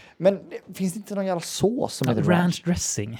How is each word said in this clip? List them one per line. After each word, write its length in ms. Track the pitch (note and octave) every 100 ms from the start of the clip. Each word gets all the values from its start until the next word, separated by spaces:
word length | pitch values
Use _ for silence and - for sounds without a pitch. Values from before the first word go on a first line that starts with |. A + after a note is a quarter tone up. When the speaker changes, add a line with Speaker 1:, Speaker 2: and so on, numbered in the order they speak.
| - -
Speaker 1:
Men 220 | F3 F#3+ - - -
det, 80 | F3+
finns 160 | F#3
det 40 | F3+
inte 180 | G3+ G3+
någon 100 | F#3+
jävla 160 | F3
sås 520 | - - F#3 B3 A#2
som 140 | - B2
Speaker 2:
Ja, 60 |
Speaker 1:
heter 160 | A2 C#3+
Speaker 2:
ranch 100 | F3
Speaker 1:
ranch? 200 | F3 E3+ E3+
Speaker 2:
dressing. 520 | F3 - - G#2+ A#2